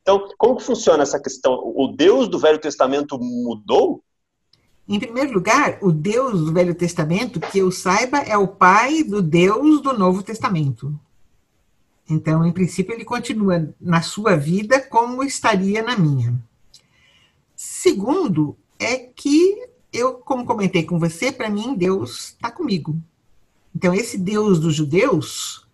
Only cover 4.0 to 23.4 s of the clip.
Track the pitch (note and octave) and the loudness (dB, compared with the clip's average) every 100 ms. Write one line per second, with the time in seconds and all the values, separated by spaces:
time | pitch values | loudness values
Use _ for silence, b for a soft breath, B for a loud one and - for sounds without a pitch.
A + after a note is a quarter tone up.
4 | _ _ _ _ _ _ _ _ - G3+ | _ _ _ _ _ _ _ _ -6 -6
5 | A#3 A#3 C#4 G#3+ G3 B3 C4 - G3 D#3 | -4 -4 -2 -2 2 2 2 0 0 2
6 | D#3+ A3+ C4 G3+ D#3 E3 F3+ E3+ F3 - | 0 0 0 0 0 2 0 0 -4 -2
7 | D3+ F3+ B3 - - G3 F#3+ F3+ F#3+ G3 | -2 -2 -2 -6 -4 0 0 0 0 0
8 | B3 C#4+ C#4 G#3 F#3+ - F#3 G3 B3 D#4+ | 0 -2 0 0 0 4 6 6 4 0
9 | A#3 G3+ E3+ E3 F#3 G#3+ D4 D4+ C4+ B3+ | -2 0 2 4 4 4 4 4 2 0
10 | F#3 F#3 G3+ A3 B3+ F3+ C#3+ A#2+ C3+ D3 | 2 2 -4 -6 -2 0 -2 -4 -8 -10
11 | _ _ _ _ _ _ _ _ _ _ | _ _ _ _ _ _ _ _ _ _
12 | _ D#3 D#3+ D#3+ E3+ F3 F3+ - F#3 A3+ | _ -4 0 2 2 0 -2 -2 -4 -6
13 | A3+ A#3+ A#3 A3 G3 F3 D#3 - E3+ E3 | -6 -6 -4 -2 0 0 -2 -8 0 0
14 | D#3+ - G#3+ E3+ C#3+ F#3 G#3+ C4 C4+ A#3 | 0 -2 2 2 2 -2 0 0 0 -2
15 | A#3+ B3+ C#4 - B3 G#3 F#3+ G#3 A3+ A#3+ | 0 -2 -6 -2 -2 0 0 -2 -2 0
16 | D#3+ C3+ A#2+ B2 A#2 _ _ b b b | 0 0 -2 -4 -8 _ _ b b b
17 | b b b b _ _ - - F#4 A#3+ | b b b b _ _ -16 -2 0 0
18 | G#3 E4+ D#4 D#3 D3+ - _ _ A3 B3+ | -2 -2 0 0 -2 -4 _ _ -4 -4
19 | A#3+ - C#4+ D4 F#4 G#4 B4 _ _ A#3 | -8 -8 2 4 4 2 -8 _ _ -4
20 | B3+ B3+ - B3+ B3 A3+ F#3+ F3 D#3+ F3 | -4 -4 -6 -6 -2 -2 0 0 -2 -2
21 | E3 - B3 C4 A3+ G#3 A#3 C4 F3+ F#3+ | -2 -2 -6 -4 -6 -4 -4 -2 0 0
22 | - - - _ E4 - E4 F#3+ C#3+ D#3 | -4 -10 -16 _ -12 -6 -4 -4 -4 -8
23 | - _ _ _ | -8 _ _ _